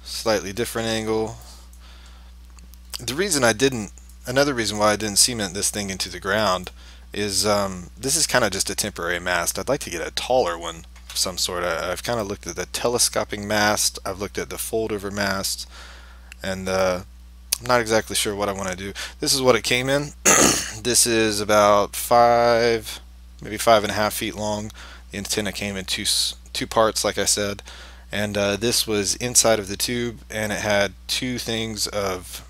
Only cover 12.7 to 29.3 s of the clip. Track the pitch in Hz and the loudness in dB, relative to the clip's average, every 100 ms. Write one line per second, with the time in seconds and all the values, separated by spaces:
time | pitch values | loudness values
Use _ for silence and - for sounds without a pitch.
12.7 | - 123 120 - - 107 107 101 107 104 | -2 0 2 0 0 -4 -8 0 4 6
13.7 | 104 - - - 92 101 - 87 - - | 4 0 -4 -8 -6 -6 -6 -6 -8 -4
14.7 | 113 110 104 98 101 101 98 95 - - | -2 -2 -4 -6 -2 -2 -2 -4 -6 -10
15.7 | - - - - - - - 95 95 95 | -16 -18 -20 -20 -20 -20 -10 -6 -4 -2
16.7 | 95 92 90 98 - - - - - 120 | 2 2 0 -6 -20 -20 -20 -12 -10 2
17.7 | 123 110 110 - 98 110 101 101 95 95 | 2 4 0 2 -2 -2 -2 -4 -2 -6
18.7 | 90 98 - - - 151 147 127 113 - | -6 -8 -10 -12 -6 -2 4 6 4 4
19.7 | 123 131 143 147 - - - - - - | 0 2 0 -2 0 4 6 6 4 -4
20.7 | - 123 117 120 113 110 101 104 107 104 | -4 2 2 4 4 2 0 4 6 8
21.7 | 104 98 - - 120 120 120 120 117 120 | 6 4 -4 4 6 8 6 6 4 4
22.7 | 113 107 - - - - - - 104 - | 0 -4 -14 -16 -20 -20 -16 -10 -2 6
23.7 | 113 104 98 107 - 110 95 107 104 107 | 6 6 0 0 -2 -6 -4 -4 -4 -6
24.7 | - - - - 101 98 - 101 95 101 | -12 -18 -18 -12 -10 -4 -2 -2 -4 -6
25.7 | 98 92 - 101 - - - - - - | -6 -6 -4 -2 0 -2 -6 -12 -8 -2
26.7 | - 110 101 104 95 95 - 101 101 - | 4 4 2 -2 0 0 0 -2 -6 -12
27.7 | - - - - 101 104 101 101 101 113 | -18 -20 -20 -8 -4 -2 0 0 0 0
28.7 | 117 - 104 95 - 123 | 0 0 -2 -2 -2 0